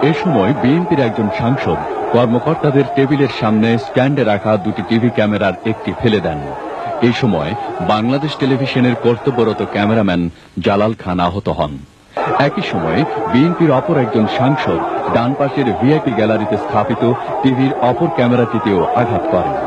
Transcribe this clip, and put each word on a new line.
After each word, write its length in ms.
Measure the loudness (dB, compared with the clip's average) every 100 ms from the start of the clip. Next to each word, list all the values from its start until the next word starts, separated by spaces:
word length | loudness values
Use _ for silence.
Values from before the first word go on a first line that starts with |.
এ 80 | 2 0
সময় 300 | 0 2 2 2
বিএনপির 380 | 2 2 2 2
একজন 280 | 0 0 -2 0
সাংসদ 400 | 0 0 -2 -2 -4 -6 0
কর্মকর্তাদের 720 | 2 2 2 0 0 2 2 2 0
টেবিলের 360 | 2 2 0 0
সামনে 280 | 0 2 2 0
স্ট্যান্ডে 460 | 0 0 0 2
রাখা 280 | 2 0 2 0
দুটি 260 | 0 -6 0
টিভি 220 | 2 2
ক্যামেরার 440 | 2 0 2 -2 -2
একটি 260 | -6 -4 -6 -2
ফেলে 200 | 0 0
দেন। 200 | 0 -6 -8 -10 -10 -10 -8 0
এই 120 | 0 2
সময় 320 | 0 0 -2 -6 -8 -6 -2
বাংলাদেশ 440 | 0 0 -2 -4 -2
টেলিভিশনের 540 | 0 0 0 2 2 2
কর্তব্যরত 560 | 0 0 0 0 0 0 -4
ক্যামেরাম্যান 480 | -2 0 2 2 0 -2 -6 -12 -4
জালাল 280 | 0 2 0 -2
খান 160 | -4 0
আহত 280 | 0 -2 -4
হন। 240 | -2 -4 -4 -16 _ _ -6 -4 2
একই 260 | 0 0 -4
সময়ে 280 | -4 -2 0 -2 -2 0
বিএনপির 380 | 2 2 4 2
অপর 260 | 2 2 0
একজন 220 | 2 0 0 0
সাংসদ 420 | 0 0 0 -2 -4 -4 -2
ডান 160 | 0 0 0
পাশের 300 | -2 0 -2 0
ভিআইপি 320 | 2 2 0 0
গ্যালারিতে 380 | 0 0 0 -4
স্থাপিত 460 | -2 -2 0 0 0 0 -4 0
টিভির 300 | 0 2 0 2 0
অপর 180 | 0 -2 0
ক্যামেরাটিতেও 640 | 2 2 2 0 0 2 2 0
আঘাত 240 | 0 0 0
করেন। 240 | 0 0 -4